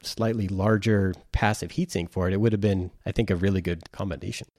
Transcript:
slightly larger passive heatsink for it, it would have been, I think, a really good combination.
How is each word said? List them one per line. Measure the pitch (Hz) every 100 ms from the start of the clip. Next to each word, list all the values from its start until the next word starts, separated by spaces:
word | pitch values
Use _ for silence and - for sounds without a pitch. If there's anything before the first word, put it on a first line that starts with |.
slightly | - - 110 113 95
larger | 95 104 110 110 104 95 90 -
passive | - 104 110 85
heatsink | - 180 92 85
for | - 90
it, |
it | 98
would | 113
have | 107
been, | 104 95 90 - -
I |
think, | 95 110
a | 90
really | 98 95
good | 87 82 -
combination. | - 101 73 - - -